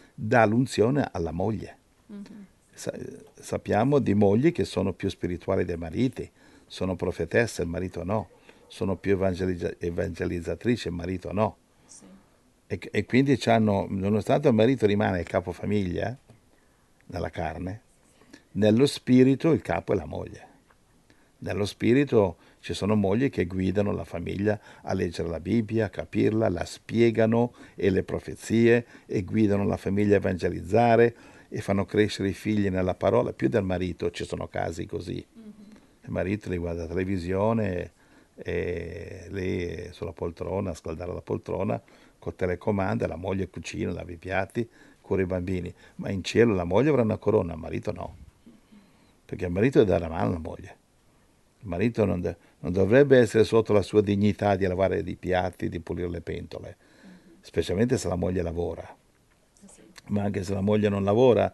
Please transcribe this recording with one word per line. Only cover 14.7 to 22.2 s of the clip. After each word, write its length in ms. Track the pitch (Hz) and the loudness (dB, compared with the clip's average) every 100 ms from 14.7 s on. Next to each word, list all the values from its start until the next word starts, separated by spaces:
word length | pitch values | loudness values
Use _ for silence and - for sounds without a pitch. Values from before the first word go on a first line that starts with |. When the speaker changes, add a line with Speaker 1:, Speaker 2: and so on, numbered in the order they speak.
| 131 104 | 4 2
Speaker 1:
rimane 340 | 101 104 92 | 2 2 0
il 60 | 82 | -2
capofamiglia, 920 | 98 90 85 92 104 92 87 98 131 _ - _ _ _ _ _ _ - | -2 -2 -6 -2 -2 -2 -4 -6 -8 _ -20 _ _ _ _ _ _ -14
nella 200 | 90 82 | -10 -8
carne, 520 | - 80 82 87 110 _ _ _ _ _ - _ | -6 -8 -6 -10 -10 _ _ _ _ _ -20 _
nello 340 | 98 107 110 139 | 2 4 6 4
spirito 640 | - - 127 127 131 - | 0 4 6 6 4 2
il 80 | 107 | 0
capo 320 | - 85 - | 0 -4 -2
è 40 | 104 | -4
la 100 | 73 | -4
moglie. 400 | 92 - - - _ _ _ _ _ _ _ _ _ | -10 -10 -14 -20 _ _ _ _ _ _ _ _ _
Nello 280 | 117 95 101 | -8 -4 -4
spirito 720 | - 107 127 143 120 | 0 4 4 4 2